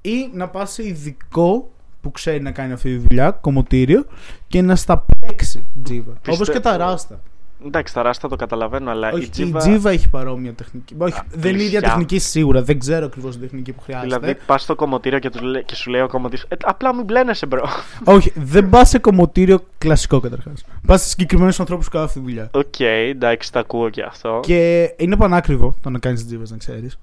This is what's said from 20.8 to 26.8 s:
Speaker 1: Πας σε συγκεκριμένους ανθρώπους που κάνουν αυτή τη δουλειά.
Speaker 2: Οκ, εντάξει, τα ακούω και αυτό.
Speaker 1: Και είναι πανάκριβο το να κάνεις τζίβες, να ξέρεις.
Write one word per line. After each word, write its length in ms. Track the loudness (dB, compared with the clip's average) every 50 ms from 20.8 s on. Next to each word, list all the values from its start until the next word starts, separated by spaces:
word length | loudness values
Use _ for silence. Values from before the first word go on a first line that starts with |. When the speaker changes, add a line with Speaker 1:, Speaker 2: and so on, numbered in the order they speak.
| 2
Speaker 1:
Πας 160 | 4 4 4
σε 60 | 4 -2
συγκεκριμένους 520 | -4 -4 -2 2 4 4 4 4 2 0
ανθρώπους 240 | -4 -6 -4 -4 -4
που 60 | -4
κάνουν 160 | -2 -4 -4 -4
αυτή 100 | -4 -6
τη 40 | -6
δουλειά. 220 | -10 -10 -10 -10 -4
Speaker 2:
Οκ, 280 | -2 -4 -4 -4 -4 -2
εντάξει, 720 | -2 0 0 0 -2 -4 -4 -2 -2 -2 -2 -2 -6 -6
τα 80 | -6 -6
ακούω 280 | -6 -4 -4 -4 -4 -4
και 120 | -6 -8
αυτό. 380 | -12 -12 -14 -12 -8 -6 -6 -6
Speaker 1:
Και 520 | -2 0 0 2 2 2 2 0 0 -2 -4 -6
είναι 180 | -4 -2 0
πανάκριβο 580 | 0 2 2 2 0 0 0 6 6 6 6 6 0
το 80 | 0 -4
να 80 | -6 -6
κάνεις 280 | -4 -4 -6 -6 -8
τζίβες, 240 | -10 -12 -14 -14 -14
να 60 | -14
ξέρεις. 420 | -12 -12 -10 -10 -10